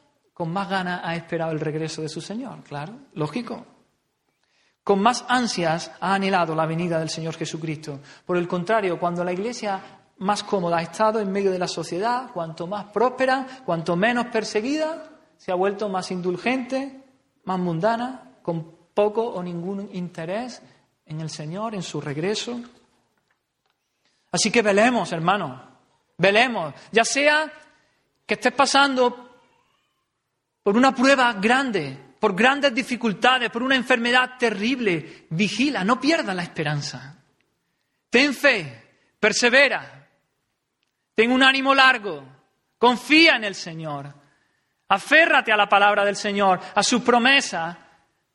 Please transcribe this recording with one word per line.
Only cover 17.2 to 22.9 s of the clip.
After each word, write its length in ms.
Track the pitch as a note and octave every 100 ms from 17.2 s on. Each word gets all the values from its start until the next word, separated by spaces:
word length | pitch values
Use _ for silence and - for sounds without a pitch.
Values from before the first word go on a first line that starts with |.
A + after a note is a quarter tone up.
| _ _
más 140 | - F#3
mundana, 800 | F3+ E3 G#3 A#3 B3 C4 - _
con 340 | - E3+ D#3+ - _
poco 300 | - G#3 G#3
o 200 | A#3 F#3
ningún 460 | F3+ E3+ E3+ G3 G3
interés 640 | F#3 F3 - D#3+ G3 B3 - - _ _ _ -
en 160 | D#3
el 80 | D#3+
Señor, 440 | - D3+ F3+ A3
en 80 | G#3
su 160 | E3 D3+
regreso. 600 | D3 C#3 F3 G#3 - A#3+ - _ _